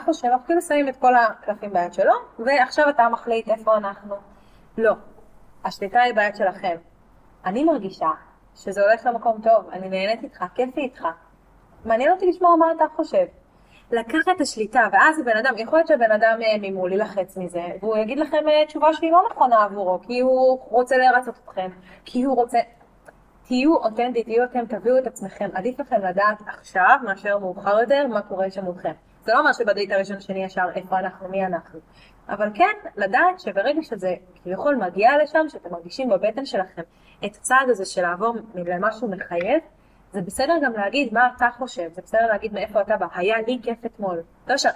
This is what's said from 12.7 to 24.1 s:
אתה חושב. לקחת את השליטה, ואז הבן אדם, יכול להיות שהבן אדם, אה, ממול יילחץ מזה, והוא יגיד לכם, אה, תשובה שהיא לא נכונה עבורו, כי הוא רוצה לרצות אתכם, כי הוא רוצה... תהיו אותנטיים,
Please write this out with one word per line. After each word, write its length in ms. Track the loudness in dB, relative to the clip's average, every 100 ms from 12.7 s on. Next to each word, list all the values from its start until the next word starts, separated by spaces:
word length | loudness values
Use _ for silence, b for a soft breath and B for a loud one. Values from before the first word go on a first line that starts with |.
אתה 140 | 2 0 0
חושב. 300 | -2 0 0 -4 _ _ b b b
לקחת 380 | -4 -2 0 0 0
את 60 |
השליטה, 460 | -2 -4 0 2 4
ואז 280 | 6 6 4
הבן 180 | 0 0
אדם, 160 | 0 -2
יכול 220 | 0 2
להיות 80 | 4
שהבן 240 | 4 4
אדם, 280 | 4 2 2
אה, 140 | 0 0
ממול 300 | -2 -4 -2
יילחץ 460 | -2 -2 -4 -6 -6
מזה, 240 | -8 -6 -8 -6
והוא 160 | -2 -2
יגיד 220 | -2 -2
לכם, 300 | 0 0 2
אה, 160 | 2 2
תשובה 260 | 2 2
שהיא 180 | 2 4
לא 100 | 4 4
נכונה 320 | 2 4 4
עבורו, 360 | 2 0 -2 -2
כי 180 | -4 -2
הוא 400 | 2 4 4 2 0
רוצה 260 | 0 2 4
לרצות 420 | 4 4 0 -12
אתכם, 260 | -12 -8 -8 -10 b b -8
כי 180 | -2
הוא 120 | 0 0
רוצה... 220 | 2 0 -2 _ _ _ -20 _ _ _ -4
תהיו 280 | 0 2 2
אותנטיים, 500 | 0 -2 -2